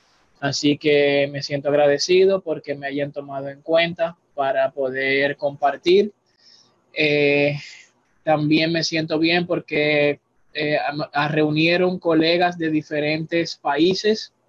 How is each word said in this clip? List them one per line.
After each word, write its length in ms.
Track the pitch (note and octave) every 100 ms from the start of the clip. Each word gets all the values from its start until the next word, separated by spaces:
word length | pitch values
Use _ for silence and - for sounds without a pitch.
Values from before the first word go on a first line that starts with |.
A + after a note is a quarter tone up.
| _ _ _ _
Así 360 | C#3 - D3 D3
que 520 | D3+ D3 C#3+ C#3+ C#3+
me 120 | C#3+
siento 260 | C#3 C#3+ C#3+
agradecido 720 | D3 D3 C#3+ - F3+ F#3+ F#3+
porque 340 | E3 D#3 -
me 140 | C#3+ C#3+
hayan 240 | C#3 C#3+
tomado 360 | C#3+ C#3+ C#3 C#3
en 140 | C#3
cuenta 540 | C#3+ D#3+ E3+ E3+ E3 - _
para 380 | - C3+ C3+ C3+
poder 640 | C#3+ C3 C3 C3+ C#3 C#3 C#3+
compartir. 760 | C#3+ C#3+ C#3+ C#3 F3 F#3 G#3 - _ _ _ - _ _ _
Eh, 640 | - D#3 D3 C#3+ C#3+ C#3+ D3 - - - _ _ _
también 480 | - D3+ D3 D3+ D#3+
me 100 | E3
siento 380 | D#3 E3 D#3+ D#3
bien 260 | E3 F3 F3
porque, 720 | F3 - D3+ D3+ D3+ D3 C#3+ _ _ _
eh, 240 | D3+ D3+ D3+
a, 480 | C3+ D3 D3 C#3+
a 40 | D3+
reunieron 720 | D3+ D3+ D3+ E3 F3 F#3 F#3
colegas 580 | E3+ D#3+ D#3+ F3 F3+ F3
de 120 | D#3+
diferentes 840 | D#3 D3+ D3+ D3+ D#3 D#3+ E3+ E3
países 800 | - D3+ C#3+ E3+ F#3 G#3+ A3 - _